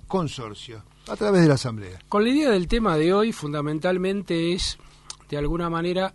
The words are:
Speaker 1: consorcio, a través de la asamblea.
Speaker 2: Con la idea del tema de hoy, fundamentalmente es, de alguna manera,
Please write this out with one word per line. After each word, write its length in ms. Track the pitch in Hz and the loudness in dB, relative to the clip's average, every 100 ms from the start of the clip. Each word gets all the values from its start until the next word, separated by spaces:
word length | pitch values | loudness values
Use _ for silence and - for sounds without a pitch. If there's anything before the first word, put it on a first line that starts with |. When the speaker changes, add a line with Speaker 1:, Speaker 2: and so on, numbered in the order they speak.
| - | -4
Speaker 1:
consorcio, 720 | 190 147 - 113 104 - 110 - - - | -2 -2 -6 -12 -12 -16 -18 -20 -20 -12
a 100 | 185 | -4
través 260 | 208 190 | 2 6
de 60 | 160 | 6
la 60 | |
asamblea. 440 | 135 123 110 95 90 - | 6 0 -6 -10 -16 -2
Speaker 2:
Con 160 | 208 | 0
la 60 | 226 | 2
idea 200 | 285 285 | 2 4
del 160 | 196 170 | 2 2
tema 280 | 233 214 156 | 2 2 2
de 180 | 165 | 4
hoy, 180 | 202 226 | 4 2
fundamentalmente 1200 | - 147 147 147 156 180 185 185 202 185 170 170 | -2 -6 -4 -4 -2 -2 0 -2 -4 -4 -2 -2
es, 240 | 180 - - - - - - - | -2 -4 -8 -16 -20 -20 -20 -10
de 80 | 147 | -4
alguna 340 | 147 170 170 | -2 -2 -2
manera, 440 | 165 175 180 190 | -2 -2 -2 -4